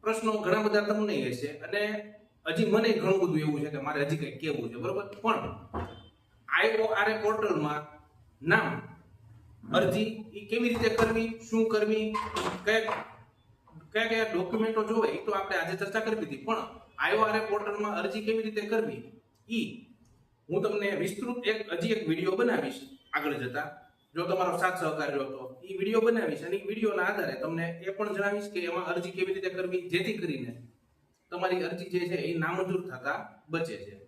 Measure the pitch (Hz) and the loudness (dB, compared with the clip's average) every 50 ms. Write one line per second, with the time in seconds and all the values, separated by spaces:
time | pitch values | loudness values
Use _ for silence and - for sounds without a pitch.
0 | - 214 220 220 226 220 214 208 - 180 - 214 214 214 208 208 208 208 208 214 | 0 0 0 2 2 0 0 2 2 2 2 4 4 4 4 2 2 2 0 0
1 | 214 202 - 143 - 123 120 - 139 147 151 - - - 202 208 208 214 214 214 | 0 0 0 0 0 -2 -4 -4 -6 -8 -8 -10 -10 -4 -2 -2 -2 -2 -4 -6
2 | - - - - - _ _ _ _ 160 160 - 214 190 196 226 220 226 208 - | -8 -10 -16 -20 -20 _ _ _ _ -4 0 2 4 4 4 4 6 4 4 4
3 | - 180 190 190 175 165 151 156 151 151 147 139 147 151 127 135 135 147 151 143 | 4 4 4 4 4 4 2 2 2 2 0 0 -2 -4 -4 -4 -4 -2 0 0
4 | 143 143 156 151 156 123 - - 160 156 143 123 117 113 117 120 165 - 190 202 | 0 0 0 -2 -4 -6 -8 -6 -4 -2 -2 -2 -4 -6 -6 -4 -4 -2 -2 -2
5 | 202 - - - - 226 214 - - - - - - - - - - - - - | -4 -6 -10 -2 0 0 0 2 0 -6 -8 -10 -14 -8 -6 -6 -6 -6 -10 -18
6 | - - _ _ _ _ _ _ _ - 147 165 190 226 226 220 220 220 220 208 | -20 -20 _ _ _ _ _ _ _ 0 2 4 4 4 4 4 2 2 4 2
7 | 208 214 220 214 202 214 214 - 214 202 170 156 151 151 147 151 - - - - | 2 2 2 2 2 2 2 2 2 2 2 2 2 0 -2 -2 -6 -8 -16 -20
8 | - _ _ - - - _ _ 135 160 196 220 - - - - - - - - | -20 _ _ -20 -20 -20 _ _ 0 4 4 4 4 2 -4 -6 -8 -12 -18 -20
9 | - - - - - - - - - - - - - - - 175 208 - - 214 | -20 -20 -20 -20 -20 -20 -20 -20 -20 -20 -20 -20 -10 2 2 4 4 4 4 2
10 | 214 226 - - - - - 202 - - 226 240 240 240 233 226 233 220 220 226 | 0 0 -2 -8 -12 -12 -14 -14 -6 -2 0 2 2 2 2 4 2 2 6 6
11 | 226 226 226 226 226 226 - - - - 220 226 226 226 220 208 214 214 220 220 | 4 4 4 0 0 -2 -4 -8 -8 -2 2 2 4 4 4 2 2 2 2 0
12 | 214 220 220 - - - - - 185 180 - - - 202 220 220 220 - - - | 0 0 -2 -2 -4 -4 -4 -4 -4 -4 -4 -2 0 2 2 2 2 0 -4 -4
13 | - - - - - _ _ _ _ _ - _ _ - - 160 - - - 214 | -6 -12 -16 -20 -20 _ _ _ _ _ -20 _ _ -20 -20 -20 -20 -2 0 0
14 | 226 220 226 226 220 220 - 175 180 - 226 220 220 220 220 220 214 208 226 226 | 2 2 2 2 2 2 2 0 0 0 0 2 2 2 2 0 0 2 2 2
15 | 202 - - - - 220 196 196 - - 190 175 165 170 170 190 202 - - 220 | 4 2 0 0 -2 -2 -2 -2 0 0 0 -2 0 -2 -2 -2 -4 -2 -2 -2
16 | 214 226 214 214 - - 143 131 156 196 226 - - - - - - - - - | 0 0 0 -2 -2 -6 -6 -8 -2 -2 -2 -2 -2 -8 -12 -16 -20 -20 -6 -2
17 | 139 165 196 220 220 214 220 220 214 214 202 208 - 208 202 208 208 208 208 - | 0 2 4 4 4 4 2 0 0 2 0 0 0 -2 -2 -2 -2 -2 0 0
18 | 202 - 208 220 214 214 220 226 220 214 214 214 208 208 220 226 220 - - 117 | -2 -2 -2 -2 0 2 2 2 0 0 -2 -4 -2 0 0 2 2 0 -4 -8
19 | - - - - _ _ _ _ _ - 233 226 - - - - - - - _ | -10 -14 -18 -20 _ _ _ _ _ -2 -2 -2 -2 -2 -6 -12 -16 -20 -20 _
20 | - _ - _ _ _ _ _ _ - 160 202 - 214 208 208 202 202 - - | -20 _ -20 _ _ _ _ _ _ -2 0 0 2 2 0 2 0 0 0 0
21 | 175 - - - - 240 240 247 - 202 214 214 - - 170 170 - 226 220 - | -2 -2 -2 -4 -4 -4 -4 -2 0 0 0 0 -2 -4 -4 -2 2 2 2 0
22 | 160 160 160 175 185 190 190 202 240 240 226 - 139 135 - - - - - - | 2 0 0 2 2 0 2 4 4 4 4 2 0 -2 -6 -8 -14 -16 -20 -20
23 | _ _ - 147 147 151 143 - 123 123 123 147 151 151 - - - - _ _ | _ _ -4 0 0 0 -2 -2 -4 -4 -4 -4 -6 -6 -10 -16 -20 -20 _ _
24 | _ _ _ 160 175 175 185 185 185 180 - 170 185 180 175 - 165 156 151 156 | _ _ _ -4 0 0 2 2 2 2 2 2 2 2 2 2 -2 -2 0 0
25 | 147 143 139 139 135 - - - 127 131 - - - 190 196 185 196 208 226 226 | -2 0 0 -2 -2 -4 -6 -8 -10 -12 -12 -14 -12 -10 -4 -2 0 4 4 6
26 | 220 233 233 226 - - 143 147 151 170 180 202 208 202 214 220 226 208 196 190 | 6 6 4 4 2 0 -2 -4 -4 -4 -4 -2 -2 -4 -2 0 2 2 2 2
27 | 180 190 202 202 175 - - - 170 156 165 165 165 170 170 170 180 190 196 196 | 2 2 2 0 -2 -2 -2 -4 -4 -2 -2 -2 -2 -4 -4 -6 -6 -8 -4 -2
28 | 214 202 190 196 202 202 202 208 208 - - 180 175 165 170 175 - 170 170 175 | -2 -2 0 0 0 0 0 0 -4 -4 -4 -4 -2 -2 -2 -2 -2 0 -2 -2
29 | 175 180 - 185 185 190 190 190 190 185 180 185 180 180 180 180 - - 165 180 | -2 -4 -2 -2 0 0 0 -2 -2 -4 -2 -2 -4 -2 -2 -2 -2 0 -2 0
30 | - 226 208 - 175 160 143 127 120 120 120 - - - _ _ _ _ _ _ | 0 0 -2 -2 -4 -4 -4 -4 -6 -8 -10 -12 -16 -20 _ _ _ _ _ _
31 | _ _ _ _ _ _ 175 180 185 185 180 180 170 - 185 180 180 - 180 180 | _ _ _ _ _ _ -6 -2 0 0 2 0 0 -2 -4 -6 -8 -2 -2 -2
32 | 175 175 170 - 139 156 170 165 160 160 175 185 185 180 185 180 - - 127 123 | 0 0 -2 -2 -2 -2 0 0 0 0 0 0 -2 0 0 -2 -2 -4 -10 -6
33 | - 139 151 - - - - - _ 151 160 165 165 160 - - 101 104 - - | -4 -4 -4 -4 -6 -12 -16 -20 _ -4 -2 -2 -2 -2 -4 -8 -10 -12 -14 -18
34 | - | -20